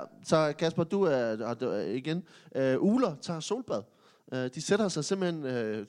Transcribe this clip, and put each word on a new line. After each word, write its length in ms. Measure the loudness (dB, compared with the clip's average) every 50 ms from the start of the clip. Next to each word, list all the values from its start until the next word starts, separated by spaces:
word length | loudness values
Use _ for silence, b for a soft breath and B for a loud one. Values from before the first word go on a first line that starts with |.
| -2 -6 -12 -10 0
så 300 | 4 4 4 4 4 0 0
Kasper, 260 | -2 0 0 0 -2
du 180 | 0 2 2
er, 80 | 4 4 4
er, 380 | 4 2 2 0 -2 -4 -4 -4 -2 -2 -2
er 120 | -2 -2 -2
igen. 360 | -2 -4 -4 -2 -2 -4 -4 -6 B B B B B B
Øh, 220 | 0 2 2 2 4
ugler 340 | 4 4 4 4 2 0 -2 -4
tager 180 | -8 -8 -8 -6
solbad. 420 | -4 -4 -4 -4 -4 -4 -4 -6 -6 -8 b b b b b b b b
Øh, 180 | -4 -4 -4 -4 -6
de 60 | -4
sætter 260 | 0 2 2 2 2 2
sig 160 | 0 -2 -2
simpelthen, 400 | -2 0 0 0 0 -2 -2 -4
øh, 400 | -2 -2 -2 -2 -2 -4 -4 -6